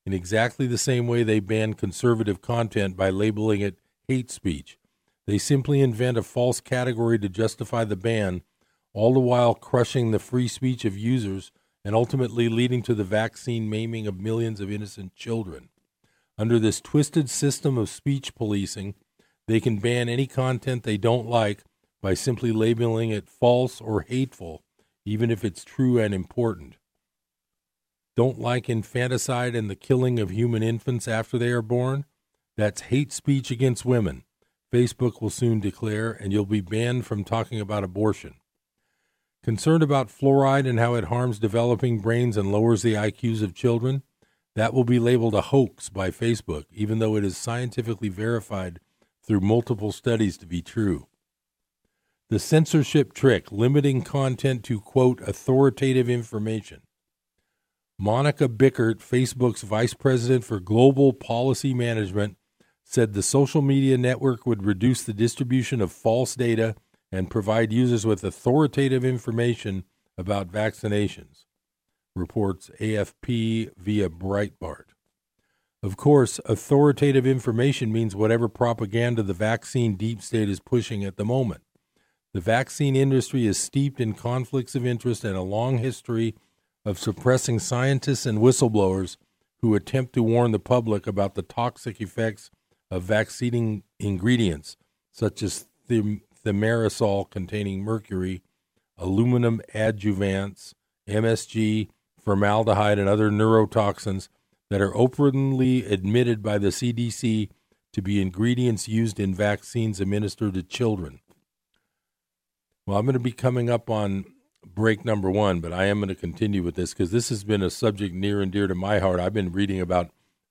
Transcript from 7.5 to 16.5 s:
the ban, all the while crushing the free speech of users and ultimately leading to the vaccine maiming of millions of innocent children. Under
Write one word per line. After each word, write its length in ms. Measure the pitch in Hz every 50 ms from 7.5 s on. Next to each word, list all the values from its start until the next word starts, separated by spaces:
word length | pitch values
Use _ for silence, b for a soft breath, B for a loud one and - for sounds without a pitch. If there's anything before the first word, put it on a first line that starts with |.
| - - 117 - 123 117 113
the 100 | 104 104
ban, 480 | 90 95 117 113 110 101 92 90 87 - _ _ _ _ _ _ _ _ _
all 220 | - 101 110 120 131
the 60 | 135
while 340 | 127 123 123 123 120 117 113
crushing 560 | - - - - 123 120 - - 131 120 113
the 80 | 107 101
free 300 | - - 123 127 123 113
speech 360 | - - 131 127 127 117 -
of 140 | 107 95 101
users 540 | 110 117 127 123 107 98 95 95 - - _ _ _ _ _ _ -
and 100 | 101 107
ultimately 540 | 113 120 - - 131 123 110 113 120 117 117
leading 340 | 113 117 123 123 123 120
to 140 | - - 117
the 80 | 104 98
vaccine 680 | 92 107 107 113 113 - - - 123 117 113 110 107
maiming 380 | 107 110 113 113 117 113 107 104
of 100 | 95 92
millions 420 | 101 110 110 117 117 113 107 101
of 120 | 98 98
innocent 420 | 104 101 104 95 - 101 95 92 -
children. 540 | - - 117 113 113 101 90 73 - - _ _ _ _ _ _ _ _ _ _ _ _ _ _
Under 220 | - 110 113